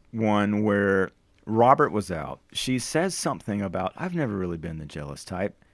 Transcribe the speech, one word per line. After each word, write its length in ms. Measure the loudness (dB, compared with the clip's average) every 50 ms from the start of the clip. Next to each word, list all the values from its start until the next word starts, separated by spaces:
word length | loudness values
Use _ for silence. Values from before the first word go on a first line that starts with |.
| _ _
one 520 | -4 -2 0 2 4 4 2 2 2 2 2
where 460 | 2 2 2 4 4 4 2 2 0 -4 _ _ _ _ _ _
Robert 460 | -2 2 6 8 8 8 6 6 2
was 200 | 2 0 -2 -2
out. 280 | -4 -6 -6 -8 -10 -12 _ _ -8
She 260 | -6 -4 -2 -2 -2
says 360 | -2 -2 0 0 0 0 -2
something 460 | -2 -4 -4 -4 -4 -4 -4 -2 -2
about, 320 | -2 -2 -2 -4 -4 -4 -6 -6
"I've 180 | -8 -6 -4
never 220 | -2 -2 -2 -2 -2
really 180 | -2 -4 -4 -6
been 200 | -6 -8 -8 -10
the 80 | -10
jealous 400 | -10 -10 -10 -10 -10 -10 -12 -12
type," 300 | -10 -6 -4 -4 -6 -6 _ _ _